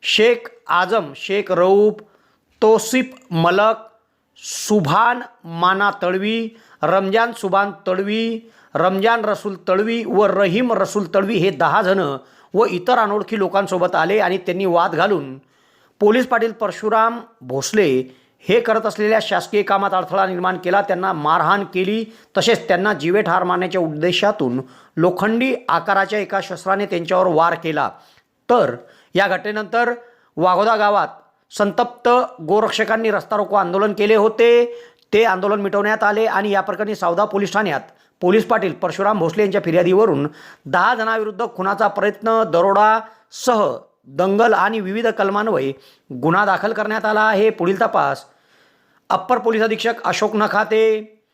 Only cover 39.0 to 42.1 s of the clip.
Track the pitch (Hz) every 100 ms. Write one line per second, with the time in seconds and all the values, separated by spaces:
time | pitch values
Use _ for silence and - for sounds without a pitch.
39 | 196 214 165 165 208 185 175 165 175 185
40 | 220 143 147 - - - - 175 196 240
41 | 220 226 214 190 233 - 185 196 214 202
42 | 202